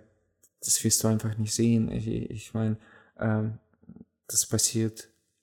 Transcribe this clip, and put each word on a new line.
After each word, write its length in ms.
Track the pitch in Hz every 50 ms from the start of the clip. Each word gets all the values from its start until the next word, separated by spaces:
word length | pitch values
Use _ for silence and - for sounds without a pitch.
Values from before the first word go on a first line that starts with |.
| - _ _ _ _ _ _ _ _ _ _ _ -
das 160 | - - - -
wirst 180 | 113 - - -
du 40 | 113
einfach 280 | 110 107 - 113 107 113
nicht 160 | 110 107 -
sehen. 360 | - 117 117 117 113 110 -
Ich, 160 | - 117 110
ich, 240 | 113 107 113 - -
ich 240 | - 107 - - -
mein, 220 | 110 110 110 107 - - - - - - _ _ -
ähm, 400 | - 110 107 107 107 110 110 - - _ _ _ _ - - - - _ _ _ _
das 200 | - - - -
passiert 640 | - - 110 - - - 113 113 110 107 - - - _ _ _ _ _ _